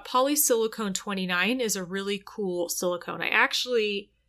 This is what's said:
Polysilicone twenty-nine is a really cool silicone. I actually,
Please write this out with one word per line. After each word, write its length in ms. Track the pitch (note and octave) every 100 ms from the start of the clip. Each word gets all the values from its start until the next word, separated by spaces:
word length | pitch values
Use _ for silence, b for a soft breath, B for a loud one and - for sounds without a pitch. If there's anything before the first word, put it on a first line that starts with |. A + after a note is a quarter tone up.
Polysilicone 880 | - B3+ C4+ D4 - A3+ A3+ A3+ G#3
twenty-nine 640 | F#3+ - G3 F#3 F3+ F#3+ C4
is 140 | A3+
a 80 | G3
really 400 | F3 G3 G3 G3+
cool 440 | - - F#3+ F3 F3
silicone. 540 | - F3+ F3 - E3
I 60 | E3
actually, 800 | G#3+ C4+ - B3+ A#3+ G#3+ G3+ - _